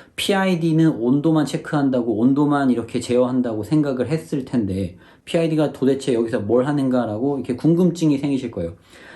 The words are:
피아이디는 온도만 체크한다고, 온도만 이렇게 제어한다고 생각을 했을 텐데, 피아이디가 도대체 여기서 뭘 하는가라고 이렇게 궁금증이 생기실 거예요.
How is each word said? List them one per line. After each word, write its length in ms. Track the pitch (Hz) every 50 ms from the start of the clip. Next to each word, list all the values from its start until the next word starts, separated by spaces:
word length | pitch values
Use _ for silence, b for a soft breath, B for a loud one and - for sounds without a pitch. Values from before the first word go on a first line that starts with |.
| B B B
피아이디는 840 | - - - 196 190 190 190 185 165 165 165 156 160 160 160 131 107
온도만 460 | 113 123 139 143 143 165 160 156 143
체크한다고, 720 | - - - - - - 147 139 135 127 123 117 120 107 101
온도만 520 | 117 135 135 143 151 143 147 143 139 127
이렇게 280 | 120 117 113 - - 117
제어한다고 640 | - - 123 123 127 123 131 127 123 120 110 107 104
생각을 460 | 101 156 151 147 143 135 123 117 120
했을 360 | 160 160 - - - 139 127
텐데, 540 | - - 120 107 95 92 95 98 - - B B B B B B
피아이디가 460 | - - 170 165 160 156 151 151 135 -
도대체 400 | - 131 131 135 131 - 139 123
여기서 280 | 113 117 113 120 110
뭘 260 | 101 104 - 127 127
하는가라고 720 | 151 143 143 135 131 127 127 117 110 104 110 127 143 143 131
이렇게 180 | 120 - 120
궁금증이 600 | - - 151 170 170 185 175 160 - 165 156 143 135
생기실 320 | 143 143 139 127 123 110
거예요. 240 | - 95 85 85 87 - B B B B B B B